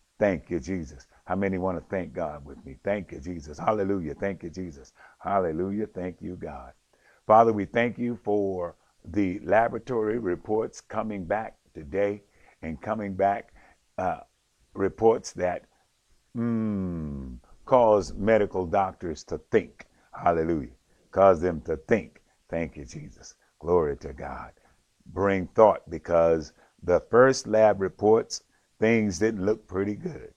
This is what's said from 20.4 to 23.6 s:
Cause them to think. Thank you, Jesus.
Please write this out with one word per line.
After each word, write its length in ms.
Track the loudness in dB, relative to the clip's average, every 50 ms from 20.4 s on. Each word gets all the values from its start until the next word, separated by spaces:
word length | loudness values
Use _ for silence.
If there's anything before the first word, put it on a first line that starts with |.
| 2 0 0 -2 -2 -6 -14 _ _ _ _ _ _ _
Cause 280 | 4 6 8 8 8 6
them 200 | 2 -2 -2 -4
to 140 | -6 -6 -6
think. 440 | -6 0 0 0 0 0 -6 _ _ _ _ _ _ _ -8
Thank 280 | -6 -6 -6 -6 -8
you, 80 | -14 -16
Jesus. 500 | -14 -16 -16 -16 -16 -20 -20 -20 -20 -20 _ _ _ _ _